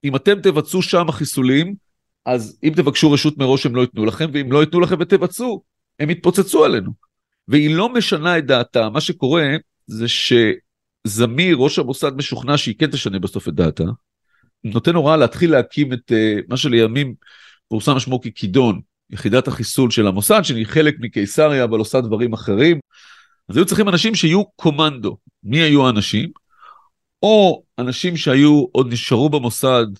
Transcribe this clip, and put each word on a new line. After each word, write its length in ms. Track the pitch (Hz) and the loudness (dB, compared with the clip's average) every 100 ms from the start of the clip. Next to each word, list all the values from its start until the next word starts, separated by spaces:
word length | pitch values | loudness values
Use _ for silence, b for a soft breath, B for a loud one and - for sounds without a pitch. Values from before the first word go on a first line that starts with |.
אם 120 | 143 131 | -2 0
אתם 260 | 202 202 | 2 2
תבצעו 400 | 190 151 151 185 | 2 0 -2 -4
שם 300 | - 175 170 | 0 0 0
חיסולים, 640 | - 147 - 127 135 170 202 _ _ _ _ - | -4 -6 -2 0 2 0 -8 _ _ _ _ -4
אז 340 | 127 110 - | -4 -4 -4
אם 100 | 156 160 | -2 0
תבקשו 360 | 143 131 156 | 0 2 2
רשות 260 | 143 151 147 | 2 0 -2
מראש 280 | 131 135 147 | 0 0 0
הם 100 | 123 | -2
לא 60 | |
ייתנו 240 | 123 - 107 | -2 -2 -4
לכם, 240 | - 160 | -2 -6
ואם 180 | 143 135 | -4 -2
לא 80 | 139 | 0
ייתנו 200 | 156 175 | 2 2
לכם 160 | 175 180 | 0 0
ותבצעו, 640 | 170 196 175 - 247 208 _ _ _ _ | 0 0 0 -6 -8 -8 _ _ _ _
הם 100 | 147 | -4
יתפוצצו 560 | 170 175 175 190 311 - | 0 0 0 0 2 2
עלינו." 260 | 117 95 110 _ _ _ _ - | 2 -6 -14 _ _ _ _ 0
והיא 280 | 139 151 160 | 2 2 0
לא 140 | 220 | 0
משנה 480 | 247 - 175 160 170 | -2 -2 -2 -2 -2
את 80 | 135 | 0
דעתה. 440 | 131 120 120 110 | 0 0 -2 -2
מה 120 | 113 | -2
שקורה 540 | - - 127 165 147 151 _ _ - | -6 -4 0 0 0 -4 _ _ -16
זה 180 | 110 117 | -8 -4
שזמיר, 1500 | - - 120 110 - _ _ _ _ 110 101 120 123 185 151 | -4 2 4 4 0 _ _ _ _ -8 -2 -2 0 0 2
ראש 220 | 139 165 | 2 0
המוסד, 320 | 131 131 147 135 | -4 -4 -6 -6
משוכנע 400 | 143 120 123 143 | -8 -8 -2 -2
שהיא 180 | 127 104 | -2 -2
כן 80 | 151 | -2
תשנה 320 | 131 - 95 | -2 -6 -4
בסוף 280 | 92 98 - | -6 -8 -8
את 60 | |
דעתה, 300 | 78 82 - 82 117 _ _ _ _ _ _ | 0 0 0 -6 -6 _ _ _ _ _ _
נותן 320 | 113 151 175 170 | -6 -2 0 0
הוראה 220 | 143 160 | 2 2
להתחיל 340 | 120 - 170 | 2 2 2
להקים 420 | 143 120 - 143 | 2 0 -2 -4
את, 180 | 123 _ | -4 _
אה, 240 | 113 110 104 - | 0 2 -2 -4
מה 100 | 127 | -4
שלימים 560 | 147 117 113 120 139 - b b b b _ | 0 2 2 0 -4 -8 b b b b _
פורסם 320 | 110 123 131 | -4 -2 -2
שמו 220 | 120 127 | -2 -6
ככידון, 600 | 117 - 104 92 123 95 - _ _ | -6 -8 -2 2 2 0 -8 _ _
יחידת 380 | 101 113 117 - | -8 0 0 0
החיסול 440 | - 113 - 123 | -6 -6 0 0
של 160 | 120 104 | 2 0
המוסד, 340 | 95 101 214 | 0 2 2
שהיא 240 | 160 117 110 | 2 -4 -2
חלק 300 | 156 151 - | 0 0 0
מקיסריה, 640 | 113 - 101 - 151 139 | -8 -6 -4 2 2 2
אבל 160 | 120 110 | 0 -2
עושה 220 | 107 131 | -2 -2
דברים 320 | 117 107 117 | -2 -2 -2
אחרים. 460 | 110 - 101 156 165 - b b b b b _ | -4 -4 2 2 2 -4 b b b b b _
אז 80 | 107 | -2
היו 80 | 185 | 0
צריכים 240 | 175 202 | 0 0
אנשים 260 | 175 220 226 | 0 0 0
שיהיו 300 | 170 180 202 | 0 0 -2
קומנדו. 720 | _ 170 143 156 135 104 - _ _ | _ -2 0 -2 -2 -8 -10 _ _
מי 140 | 101 143 | -4 0
היו 300 | 160 143 131 | 4 4 4
האנשים? 420 | 107 101 104 160 - _ b b b b b _ _ | 2 -2 -4 -4 -10 _ b b b b b _ _
או 400 | 202 214 190 139 _ - | 2 6 4 2 _ -8
אנשים 380 | 123 123 180 170 | -6 -4 -4 -4
שהיו, 480 | - 135 147 147 135 | 0 4 6 6 2
עוד 220 | - 123 | 0 0
נשארו 360 | 117 - 127 151 | 0 0 0 2
במוסד 560 | 147 120 - 135 127 113 98 | 0 -4 -2 2 2 0 -6